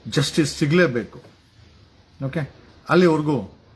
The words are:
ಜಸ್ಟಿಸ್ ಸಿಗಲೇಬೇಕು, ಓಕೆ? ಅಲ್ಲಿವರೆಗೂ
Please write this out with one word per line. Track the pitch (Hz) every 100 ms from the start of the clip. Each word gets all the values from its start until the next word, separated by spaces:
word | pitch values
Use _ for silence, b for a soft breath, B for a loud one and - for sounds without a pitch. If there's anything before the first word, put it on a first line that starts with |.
| 120
ಜಸ್ಟಿಸ್ | 147 143 - 147 -
ಸಿಗಲೇಬೇಕು, | 151 175 165 117 98 - - _ _ _ - _ _ _ _ -
ಓಕೆ? | 135 160 139 - - - -
ಅಲ್ಲಿವರೆಗೂ | 160 180 156 151 135 95 - _